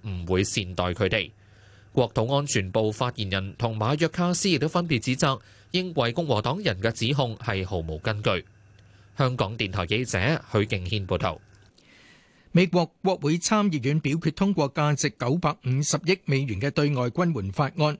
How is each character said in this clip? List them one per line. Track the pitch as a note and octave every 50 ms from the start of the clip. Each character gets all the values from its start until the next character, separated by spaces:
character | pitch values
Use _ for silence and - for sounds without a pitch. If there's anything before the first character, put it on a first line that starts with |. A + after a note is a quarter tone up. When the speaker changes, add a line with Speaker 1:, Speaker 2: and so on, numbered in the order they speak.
| - G#2
Speaker 1:
唔 | F#2+ F2+ F2
會 | E2+ F#2 F#2 G2
善 | - - A#2+ F#2+ F2+ F2+
待 | F2+ F2+
佢 | F2+ F2 - G2+ F#2
哋。 | A2 G#2+ F2 - - - - - - - - - - - - -
國 | - C3+ B2 - -
土 | B2 A2 A#2+
安 | C#3 C#3 D3
全 | C#3+ - A#2+ F#2+ F#2
部 | F#2 A2+ A2 G#2+
發 | G#2+ - B2+ B2 -
言 | - G#2+ F#2+
人 | G2 G2 F#2+ G2 - -
同 | A#2+ A#2 A2
馬 | G#2+ G#2+ A#2 D3 D3
約 | E3 D#3
卡 | - F3 F3+ F3
斯 | F3+ - - G3
亦 | E3+ B2+
都 | C3+ D#3+
分 | - F3 F3
別 | E3 D3+ A2+
指 | - C3 B2+
責， | - D#3+ C#3+ C3+ - - - - - - -
認 | - F3+ F#3 F#3 D#3+ D3
為 | A#2+ A#2
共 | A#2 F3 E3
和 | C#3 A#2+ G#2
黨 | G#2 A#2+ D3 G3+
人 | G#3 C#3+ G2 F#2
嘅 | G2+ A2+
指 | A2 - A2+ A#2
控 | C#3+ C#3 C3+ A#2 A2 -
係 | - - G2+ F#2+ F#2
毫 | F2+ G2 E2+
無 | D#2+ D#2+ D#2 D#2+
根 | - A2+ G#2+ G#2
據。 | G#2 A#2 G2 E2+ - - - - - - - - - - - - - - - -
香 | C#3 B2+ B2+
港 | A#2+ A2 F#2+ A#2 G#2+
電 | G#2+ F#2+
台 | F#2 G2+ F2
記 | E2+ G#2 A#2 B2+
者 | - - F#2 F#2+ C3 D#3+ - - -
許 | - G#2+ G#2
敬 | A2 - F#2+ F2+
軒 | F2+ A2 G#2+ F#2+
報 | F2+ G2 F2+
道。 | - F#2 D#2+ - - - - - - - _ _ _ - - - - - - - _ _ _ _ _ -
Speaker 2:
美 | - E3+ F#3
國 | E3+ F3+ F3+ E3 - _ _
國 | - F#3+ F#3
會 | F3+ - D3 D#3+ F3
參 | - - A3 G#3+ G#3 G3+
議 | D#3 C#3+ A2
院 | C3+ D3 D#3
表 | - C#3+ C#3+
決 | E3 - E3
通 | - - G3 G3
過 | G3 - D3 C3 -
價 | E3 D3 D3 D3
值 | - - C#3+
九 | - - A#2+ A#2+ D3
百 | F3+ - D3+ C#3+ - -
五 | B2+ B2+ C3+
十 | D3 - - E3+ -
億 | D#3 G3 - -
美 | - C#3 C3+
元 | C#3+ B2+ G#2 F#2
嘅 | B2 C#3+
對 | - D#3+ D3 D3 D3
外 | B2+ B2 A#2+
軍 | - E3+ F3+ E3+ D#3+ A2+
援 | F#2+ G2
法 | G2 - D3 C3 - -
案， | D3+ D3+ D3 -